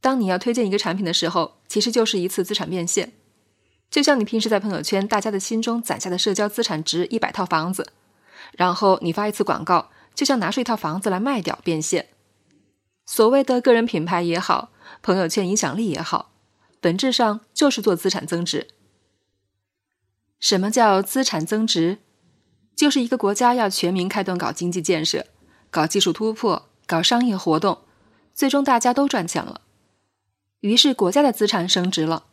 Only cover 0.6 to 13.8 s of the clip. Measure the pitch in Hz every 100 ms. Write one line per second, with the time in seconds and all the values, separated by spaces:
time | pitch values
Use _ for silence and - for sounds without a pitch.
0.6 | 220 196 - 180 185 156 165 170 165 _
1.6 | _ - 220 233 220 202 180 - 180 208
2.6 | 160 180 170 - 180 _ _ _ _ _
3.6 | _ _ _ - 285 277 214 226 214 208
4.6 | 202 175 147 196 202 214 208 202 190 226
5.6 | 226 233 226 180 - 180 214 196 208 208
6.6 | 226 160 156 165 180 226 - - 185 160
7.6 | 160 185 - _ _ _ _ - - -
8.6 | 180 175 202 185 175 165 208 208 196 -
9.6 | 160 175 - _ _ - 285 269 202 214
10.6 | 240 220 160 165 202 185 233 262 170 -
11.6 | - 160 151 175 - _ _ _ _ _
12.6 | _ _ _ _ - - 220 269 277 247
13.6 | 247 233